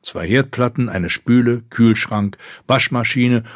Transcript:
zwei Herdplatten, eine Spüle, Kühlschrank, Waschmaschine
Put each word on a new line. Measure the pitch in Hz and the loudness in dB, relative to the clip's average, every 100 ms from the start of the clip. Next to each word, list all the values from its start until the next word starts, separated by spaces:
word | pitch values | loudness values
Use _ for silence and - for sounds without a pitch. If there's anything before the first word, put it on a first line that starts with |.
zwei | - 87 85 | -14 -10 0
Herdplatten, | 123 139 - 123 117 120 | 0 0 -2 -2 -2 -4
eine | 95 85 | -4 -4
Spüle, | - - 123 120 120 113 | -4 2 2 2 -2 -6
Kühlschrank, | - 117 107 - 107 101 - - - - | 2 4 4 -2 -4 -4 -8 -18 -14 -2
Waschmaschine | 131 - 127 117 127 123 120 113 | 0 0 -4 -2 0 2 0 -2